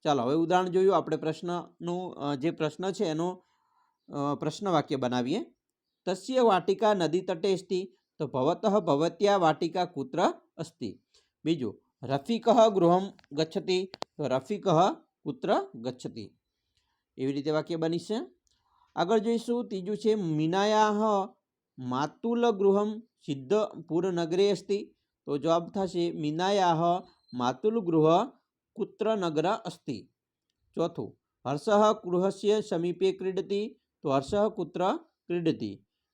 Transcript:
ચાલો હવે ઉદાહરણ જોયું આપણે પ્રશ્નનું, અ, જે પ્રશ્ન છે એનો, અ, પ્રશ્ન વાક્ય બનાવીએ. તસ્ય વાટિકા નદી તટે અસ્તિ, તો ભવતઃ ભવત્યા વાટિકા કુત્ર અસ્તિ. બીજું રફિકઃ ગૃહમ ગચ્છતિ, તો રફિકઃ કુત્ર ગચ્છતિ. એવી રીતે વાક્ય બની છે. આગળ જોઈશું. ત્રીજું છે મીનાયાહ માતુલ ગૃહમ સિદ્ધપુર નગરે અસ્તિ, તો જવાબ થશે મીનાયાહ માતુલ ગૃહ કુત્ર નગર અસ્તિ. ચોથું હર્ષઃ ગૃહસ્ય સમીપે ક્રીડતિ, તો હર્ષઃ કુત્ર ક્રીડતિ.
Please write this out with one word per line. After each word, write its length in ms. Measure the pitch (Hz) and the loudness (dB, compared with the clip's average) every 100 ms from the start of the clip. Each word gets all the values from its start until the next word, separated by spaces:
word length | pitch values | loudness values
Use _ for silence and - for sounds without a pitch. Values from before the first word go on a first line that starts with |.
ચાલો 180 | 160 143 | 0 0
હવે 120 | 120 | 0
ઉદાહરણ 340 | 156 165 180 185 | 0 2 0 2
જોયું 280 | 180 190 175 | 2 4 4
આપણે 200 | 147 156 | 0 -4
પ્રશ્નનું, 960 | 156 156 175 175 - _ 170 175 180 | -4 -6 -6 -8 -10 _ -8 -6 -8
અ, 200 | - 143 | -8 -6
જે 160 | 143 156 | -2 -4
પ્રશ્ન 400 | 160 156 151 185 | -2 -6 -4 -6
છે 140 | 185 | -2
એનો, 400 | 196 156 175 185 _ _ _ _ _ _ _ | -2 -2 -4 -6 _ _ _ _ _ _ _
અ, 260 | 143 143 | -6 -4
પ્રશ્ન 340 | 143 151 151 202 | -2 -4 -4 0
વાક્ય 280 | 165 139 135 | 0 0 -2
બનાવીએ. 500 | 127 123 123 190 339 _ _ _ _ _ | 0 -2 -2 -4 -6 _ _ _ _ _
તસ્ય 360 | - 185 - 254 | -6 -6 -2 2
વાટિકા 540 | 226 190 - 190 220 | 4 4 2 2 2
નદી 260 | 208 160 170 | 2 2 0
તટે 320 | 180 175 202 | -2 -4 0
અસ્તિ, 400 | 185 - 185 190 _ _ _ | -2 -2 -4 -4 _ _ _
તો 80 | 143 | -6
ભવતઃ 520 | 135 131 175 214 202 | 0 0 2 2 2
ભવત્યા 580 | 170 143 165 175 202 202 | 2 2 0 0 2 4
વાટિકા 480 | 165 156 165 180 | 4 2 -2 -2
કુત્ર 500 | 180 - 131 151 208 349 _ - | -4 -4 -6 0 0 0 _ -14
અસ્તિ. 440 | 160 _ 113 - _ _ _ _ | -14 _ -10 -10 _ _ _ _
બીજું 360 | 151 165 117 - _ _ | -4 -2 -4 -8 _ _
રફિકઃ 680 | - 143 - 226 226 226 226 | -6 -6 -2 -2 4 6 6
ગૃહમ 440 | 190 170 180 196 - _ | 6 4 4 0 -12 _
ગચ્છતિ, 520 | 147 160 196 175 185 190 - - - | -4 -2 -4 -2 -2 -2 -8 -14 -6
તો 120 | 147 | -2
રફિકઃ 400 | 131 - 208 190 160 190 330 _ _ | -2 -2 -4 2 4 4 2 _ _
કુત્ર 460 | 156 139 160 262 392 | -10 -8 0 0 -2
ગચ્છતિ. 600 | 117 120 123 120 113 98 _ _ _ _ _ _ _ _ - | -10 -10 -8 -12 -12 -16 _ _ _ _ _ _ _ _ -6
એવી 140 | 131 | -4
રીતે 180 | 143 139 | -2 -2
વાક્ય 260 | 151 151 165 | -2 -2 -4
બની 220 | 160 170 | -2 -2
છે. 280 | 170 214 359 _ _ _ _ _ _ - | -4 -6 -6 _ _ _ _ _ _ -4
આગળ 220 | 175 226 | 0 0
જોઈશું. 500 | 214 233 233 240 220 | 2 -2 -2 -4 -4
ત્રીજું 280 | 190 180 208 | -8 -6 -2
છે 180 | 226 | 0
મીનાયાહ 1120 | 214 175 151 156 180 208 214 214 208 220 202 196 _ _ _ _ - | 0 0 0 0 2 2 4 4 2 2 2 -2 _ _ _ _ -12
માતુલ 720 | 127 127 151 - 233 240 233 | -4 -2 -4 -4 -2 2 2
ગૃહમ 480 | 196 196 196 214 220 | 4 4 4 0 -6
સિદ્ધપુર 1120 | 226 _ - 139 127 208 214 - 160 156 190 | -14 _ -8 -8 0 0 0 -6 -4 -2 0
નગરે 380 | 175 165 180 202 | -2 -2 2 2
અસ્તિ, 440 | 196 - 202 - _ _ _ - | 2 -2 -4 -4 _ _ _ -6
તો 120 | 143 | -4
જવાબ 320 | 151 165 170 | 2 0 0
થશે 400 | - 190 175 170 | -6 -4 -2 -4
મીનાયાહ 920 | 170 151 156 185 202 180 160 170 175 180 _ _ | -2 -4 0 0 2 2 4 2 0 -4 _ _
માતુલ 460 | 123 123 - 214 226 | -2 -2 0 0 0
ગૃહ 440 | 175 160 156 170 254 _ _ _ _ | 0 4 6 4 2 _ _ _ _
કુત્ર 440 | - 214 _ 214 220 | -10 -10 _ -2 0
નગર 300 | 175 151 160 | 0 0 0
અસ્તિ. 640 | 220 180 - - 113 - _ _ _ _ _ _ - | -2 -6 -14 -12 -12 -12 _ _ _ _ _ _ -6
ચોથું 400 | 165 170 110 - _ _ 123 | -4 -4 -12 -14 _ _ -6
હર્ષઃ 240 | 143 220 208 214 214 | -4 2 6 6 2
ગૃહસ્ય 560 | 175 175 196 196 208 214 | -2 0 0 0 0 0
સમીપે 520 | 208 175 170 175 190 | 0 -4 -2 0 -2
ક્રીડતિ, 640 | 185 190 185 165 202 208 - _ _ | 0 -6 -6 -4 -4 -4 -10 _ _
તો 80 | 156 | 0
હર્ષઃ 380 | 135 135 202 214 | 0 0 0 0
કુત્ર 480 | 214 175 180 185 311 | -2 -8 -2 -2 -2
ક્રીડતિ. 840 | - _ _ 175 165 117 110 95 _ _ _ | -8 _ _ -2 0 -2 -6 -10 _ _ _